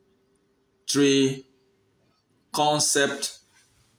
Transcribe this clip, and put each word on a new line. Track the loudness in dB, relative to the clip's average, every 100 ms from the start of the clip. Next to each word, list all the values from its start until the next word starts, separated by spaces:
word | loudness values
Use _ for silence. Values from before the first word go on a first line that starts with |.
| _ _ _ _ _ _ _ _ -6
Three, | 0 2 4 0 -2 -14 _ _ _ _ _ _ _ _ _ _
concept | -2 0 0 0 0 0 -2 -10 -12 _ _ _ _ _